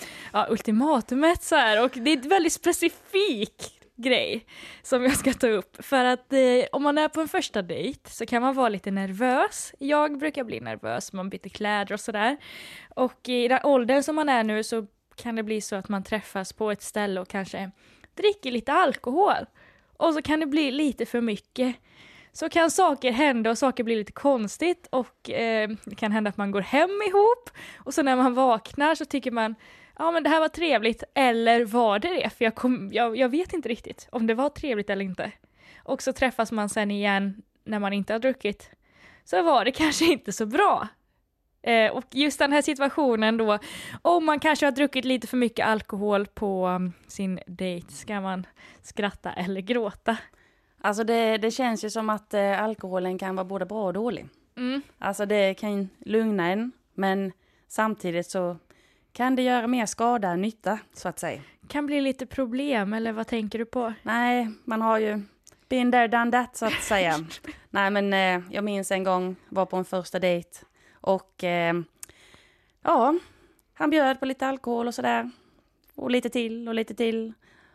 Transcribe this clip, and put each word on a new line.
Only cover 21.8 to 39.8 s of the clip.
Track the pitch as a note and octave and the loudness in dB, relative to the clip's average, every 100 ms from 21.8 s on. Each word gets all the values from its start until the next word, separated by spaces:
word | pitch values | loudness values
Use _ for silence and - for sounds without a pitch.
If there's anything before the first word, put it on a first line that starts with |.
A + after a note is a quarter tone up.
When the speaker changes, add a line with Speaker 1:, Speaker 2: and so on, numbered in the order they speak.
| _ - - - - | _ -20 -20 -20 -20
Speaker 2:
Så | - D#4+ | -8 0
kan | E4+ E4 | 4 4
saker | - F4 C#4 B3+ | 4 4 4 0
hända | A#3 D4+ A#3 A3 | 4 4 4 2
och | A#3 | 2
saker | C4 B3 | 0 0
blir | A3+ A3+ | 0 -2
lite | G3+ | -4
konstigt. | - C#4+ B3+ G#3 - E4+ E4+ - | -2 2 2 0 -2 0 0 -2
Och, | C4 A3+ _ - | -4 -4 _ -8
eh, | - A3+ A3 G#3+ A3 | -4 0 0 -2 -6
det | - | -12
kan | - G#3+ | -6 -2
hända | A3 G#3 | 0 0
att | G3 | -2
man | G3+ | -2
går | G3+ | -2
hem | F#3+ C4+ F#4 G4+ G#4 | 0 2 2 0 2
ihop. | G4+ G#4+ A#4+ - - - - | 4 6 4 -2 -20 -20 -16
Och | - | -4
så | E4 | 0
när | C#4 B3+ | 2 4
man | C4 | 4
vaknar | B3 C4 A3 - - D4 | 4 4 2 -2 0 0
så | D#4+ | 0
tycker | D4 C#4 B3 | -2 -4 -2
man, | A#3 A3 A3 - - - - | 0 -2 -4 -16 -20 -18 -4
"Ja, | D#4+ | 0
men | E4+ | 2
det | D#4 | 4
här | D#4+ | 4
var | D#4 | 2
trevligt." | - E4+ A3+ A3+ A3 - | 0 2 2 2 -2 -2
Eller | C#4 B3+ A3+ A#3 A#3 | 2 4 4 6 4
var | A3+ A#3+ A3+ G3+ | 4 2 4 2
det | F4 | 0
det? | F4 - | -2 -4
För | - | -2
jag | A3 | -2
kom, | A3+ B3+ B3 G3 | 0 0 0 -2
jag, | G#3 A#3 A3 | 0 0 2
jag | B3+ | 2
vet | D4 F#4+ | 2 -2
inte | F4 A3+ | -4 -4
riktigt | A#3 - - - | -6 -10 -16 -10
om | B3+ A3+ | -2 0
det | |
var | A3+ C#4+ | 2 0
trevligt | - D4 G#3 G3+ | -2 -4 -4 -2
eller | G3 | -4
inte. | G3 F#3 - - _ _ - - | -4 -6 -8 -12 _ _ -20 -14
Och | - C4 | -6 -4
så | C4+ | -4
träffas | B3+ C4 - A3 | 0 0 0 -2
man | A3 G#3 | -2 -2
sen | A3 G#3 | -2 -2
igen | G3+ G3+ G3 G3 G#3 - _ | 0 0 0 0 -4 -14 _
när | - G#3+ | -8 -4
man | G3 | -2
inte | G3+ F#3+ | -2 -2
har | A3 | 0
druckit. | C4 B3+ G#3 G3+ - _ _ _ - - | 0 0 -4 -6 -12 _ _ _ -20 -20
Så | - F4+ | -2 2
var | E4+ B3+ | 4 4
det | G3+ | 4
<laughs> | - | 2